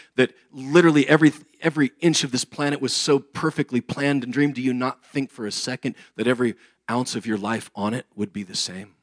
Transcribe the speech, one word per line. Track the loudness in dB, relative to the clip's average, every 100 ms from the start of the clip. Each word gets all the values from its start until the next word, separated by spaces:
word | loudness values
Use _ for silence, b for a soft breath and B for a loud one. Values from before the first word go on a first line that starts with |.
| B 0
that | 0 -2 b
literally | -14 2 6 6 6 6
every, | 6 4 2 -10 _
every | -4 0 -2 0
inch | 0 0
of | -2
this | -4
planet | -6 -6 -4 -2
was | -4
so | -2 2 0
perfectly | 0 -6 -4 -2 -2 -4
planned | -4 -4 -2 -2
and | -2
dreamed. | 0 0 0
Do |
you | -2
not | -2 -4 -6
think | _ -6 -6
for | -8 -10
a |
second | -8 -8 -6 -8 -8 B -4
that | 0
every | 2 0 -4 b b -6
ounce | -4 -4
of | -6
your | -4 -4
life | -4 -6 -8 -6
on | -6
it | -6 -8 -8
would | -8
be | -8
the | -10 -8
same? | -8 -10 -18 _